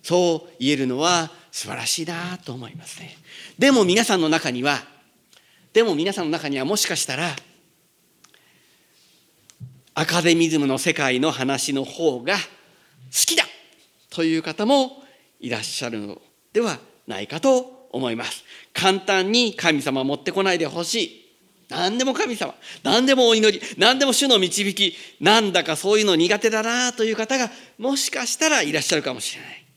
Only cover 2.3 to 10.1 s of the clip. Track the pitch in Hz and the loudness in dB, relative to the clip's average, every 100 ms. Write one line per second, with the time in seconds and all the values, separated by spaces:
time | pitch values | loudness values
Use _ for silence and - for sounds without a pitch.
2.3 | 180 - 127 117 165 - - 170 - - | -10 -12 -12 -12 -16 -18 -18 -18 -20 -20
3.3 | - - - 269 262 185 196 226 190 156 | -20 -20 2 4 6 4 4 4 2 2
4.3 | 160 156 123 139 135 - _ _ _ _ | 2 0 -2 -2 -2 -6 _ _ _ _
5.3 | _ _ _ _ 214 226 151 180 196 160 | _ _ _ _ 2 2 0 0 -2 -4
6.3 | 160 151 139 135 208 - 165 - 131 170 | -4 -4 -4 -2 -2 -2 -4 -4 -4 -4
7.3 | 139 _ _ _ _ _ _ _ _ _ | -6 _ _ _ _ _ _ _ _ _
8.3 | _ _ _ _ _ _ _ _ _ _ | _ _ _ _ _ _ _ _ _ _
9.3 | _ _ _ - - _ - 151 | _ _ _ -20 -20 _ -4 0